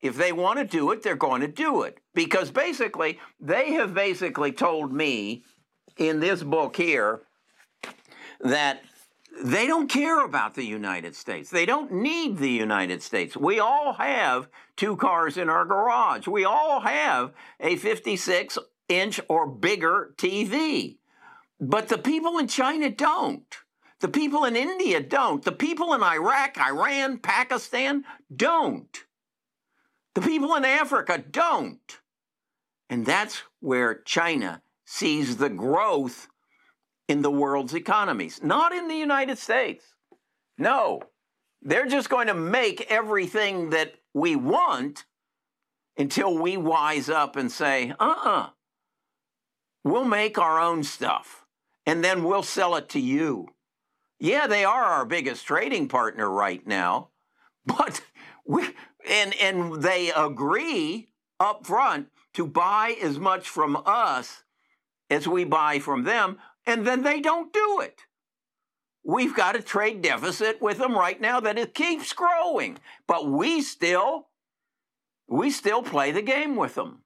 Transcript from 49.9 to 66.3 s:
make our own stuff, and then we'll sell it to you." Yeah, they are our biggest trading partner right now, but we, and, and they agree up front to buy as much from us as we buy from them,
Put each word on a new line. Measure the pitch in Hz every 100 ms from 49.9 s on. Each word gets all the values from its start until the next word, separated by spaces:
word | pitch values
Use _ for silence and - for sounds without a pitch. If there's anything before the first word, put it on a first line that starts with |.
| 202 254
make | 208 214 208
our | 170 160
own | 170 170
stuff, | 147 - 120 71 - - _ _ _ _ -
and | 165
then | 175 185
we'll | 165 196
sell | 180 - 185 170
it | 147
to | 147
you." | 127 139 160 120 85 _ _ _ _ _ _ _
Yeah, | 156 269 285
they | 208
are | 196 240
our | 226 160
biggest | 123 170 135 117 -
trading | 151 233 247 139
partner | 123 113 107 107
right | 98 101 90 101
now, | 101 90 110 - _ _ _ _ _ -
but | - 294 - - _ - - -
we, | - 359 - - _ -
and, | 208 202 196
and | 202 185 170 160
they | 160 185 175
agree | 156 151 131 139 202 330 254 156 202 - _ _ _
up | 190 214 147
front | 202 254 156 147 _ _ -
to | 165
buy | 147 175 208 226 226
as | 185 143
much | 190 185 185
from | - 156 143
us | - 220 214 131 127 - _ _ _ _ _ _ _
as | 147 151
we | 180
buy | 170 156 151 147
from | 139 135
them, | 131 233 196